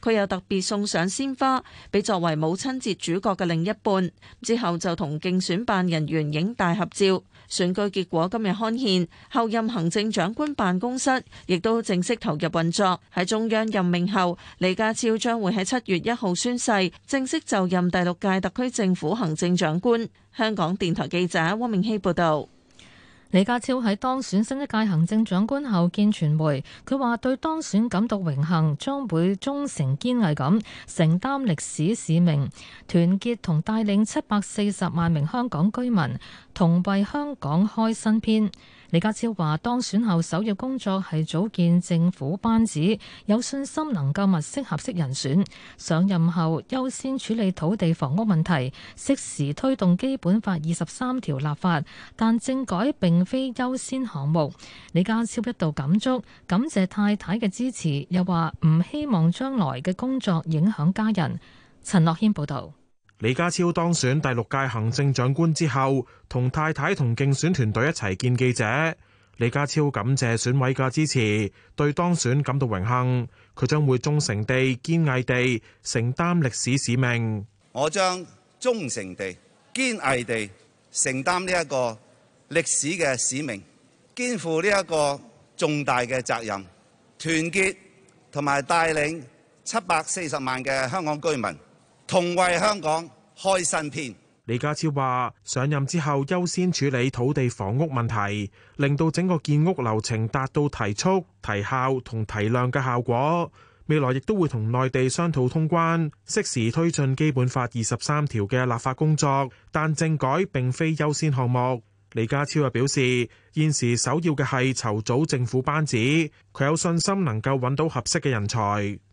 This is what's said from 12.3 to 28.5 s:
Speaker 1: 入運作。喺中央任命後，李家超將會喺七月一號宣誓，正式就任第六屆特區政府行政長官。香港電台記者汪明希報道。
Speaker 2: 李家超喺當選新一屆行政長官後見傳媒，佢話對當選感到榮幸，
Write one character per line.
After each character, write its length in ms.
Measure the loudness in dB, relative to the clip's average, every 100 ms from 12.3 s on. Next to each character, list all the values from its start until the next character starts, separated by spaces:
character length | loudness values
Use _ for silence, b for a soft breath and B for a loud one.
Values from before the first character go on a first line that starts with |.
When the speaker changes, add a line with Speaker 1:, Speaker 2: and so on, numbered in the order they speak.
Speaker 1:
入 40 | -2
運 340 | 0 0 0
作。 300 | 2 2 0 _
喺 140 | -4 -2
中 240 | 0 0
央 160 | 0 0
任 180 | 0
命 280 | 2 2 2
後， 260 | 2 0 -2 B B
李 160 | -2 2
家 180 | 0
超 240 | 0 0 0
將 240 | 0 0
會 100 | 0
喺 140 | 0 0
七 260 | -2 0
月 60 | 0
一 140 | 0
號 240 | -2 0 0
宣 240 | 0 -2
誓， 320 | 0 2 2 B -4
正 180 | -2 -2
式 140 | -4
就 260 | -2 0 2
任 240 | 2 2
第 80 | 2
六 160 | 0 0
屆 180 | 0 0
特 120 | 0 -2
區 140 | -4
政 240 | 0 0
府 220 | 2 0 -2
行 200 | -2 0
政 200 | 0 2
長 240 | 2 0
官。 280 | 2 0 0 b b -4
香 160 | -2
港 240 | 0 -2 0
電 160 | -2
台 140 | -2 -2
記 180 | -2 0
者 140 | 0 0 0
汪 120 | -2
明 140 | 0
希 160 | 0 0
報 160 | 0
道。 340 | 2 2 2 -2 _ _ B B B B B B
Speaker 2:
李 120 | 2
家 160 | 4 0
超 160 | 0 0
喺 200 | 0 0
當 240 | -2 -2
選 240 | 0 0
新 160 | 0 -2
一 60 | -2
屆 200 | 0 2
行 180 | 2 2
政 180 | 2
長 220 | 2 2 0
官 180 | -2
後 240 | 0 2 2
見 220 | 4 2
傳 240 | 4 2 2
媒， 280 | 2 0 B B
佢 140 | -4 -2
話 180 | 0 0
對 200 | 0 0
當 240 | -2 -4
選 260 | 0 0 2
感 200 | 0 0
到 100 | 0
榮 260 | -2 0
幸， 320 | 2